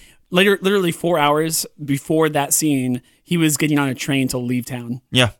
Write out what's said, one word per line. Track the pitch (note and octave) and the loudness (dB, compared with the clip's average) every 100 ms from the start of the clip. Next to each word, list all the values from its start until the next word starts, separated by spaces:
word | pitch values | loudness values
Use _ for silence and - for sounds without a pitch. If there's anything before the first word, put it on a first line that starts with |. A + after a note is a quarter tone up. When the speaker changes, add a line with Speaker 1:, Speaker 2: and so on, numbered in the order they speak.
| - _ - | -20 _ -4
Speaker 1:
Later, | F3+ G3+ G3 | 2 2 2
literally | F#3 G3+ F3 | 2 0 0
four | D#3+ F3 E3+ | -2 -2 2
hours | D3 D3+ D#3+ D#3+ - - | 2 2 0 -4 -6 -10
before | C#3+ C#3 - D#3+ D#3+ | -4 -4 0 0 2
that | D3+ C#3+ | 0 -2
scene, | - D#3 C#3 B2+ B2 _ _ | 0 0 0 0 -4 _ _
he | - F3 | -4 0
was | D#3 C#3+ | 2 2
getting | D3+ D3 | 0 2
on | C#3 | 0
a | |
train | B2 - C3+ C3 | -4 -2 0 0
to | B2+ | -2
leave | B2 B2+ A#2+ | -2 -4 -4
town. | B2 A#2+ B2+ - | -10 -8 -10 -2
Speaker 2:
Yeah. | B2+ A#2 - | 2 2 0